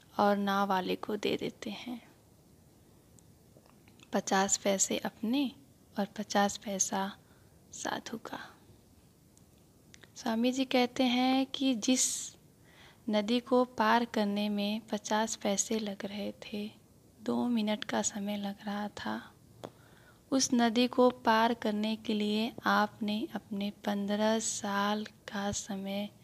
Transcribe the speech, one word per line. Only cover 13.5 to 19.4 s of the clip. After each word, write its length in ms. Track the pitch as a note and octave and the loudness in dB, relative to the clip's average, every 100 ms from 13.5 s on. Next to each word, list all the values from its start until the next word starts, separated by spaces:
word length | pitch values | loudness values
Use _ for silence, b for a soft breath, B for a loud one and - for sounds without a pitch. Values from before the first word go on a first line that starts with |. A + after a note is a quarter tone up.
| B3 | 2
पार 400 | B3 - A3 A#3 | 2 2 4 4
करने 440 | A#3+ A3 G#3 G3+ G#3 | 2 0 0 0 0
में 320 | G3+ G3+ A3 | 0 -2 -4
पचास 560 | - G#3 - G#3+ A3+ - | -4 -6 0 0 0 -2
पैसे 420 | G#3 G3 - A3 | -2 0 0 -2
लग 260 | G#3 G3 | -2 -6
रहे 280 | G3+ G#3 G#3 | -8 -6 -8
थे, 380 | G#3 - G#3 G#3 - - - - - | -8 -10 -8 -8 -12 -20 -20 -20 -12
दो 260 | A3 A#3+ A#3+ | -4 0 0
मिनट 360 | A#3 G#3 G#3+ | 0 0 -2
का 180 | - A3+ | -2 -2
समय 340 | G3+ G#3 G3+ G#3 | -2 -4 -6 -4
लग 200 | G3+ G3 G#3 | -6 -8 -6
रहा 220 | G3+ G#3 | -6 -6
था, 460 | - G#3+ A3 - - | -8 -6 -6 -10 -20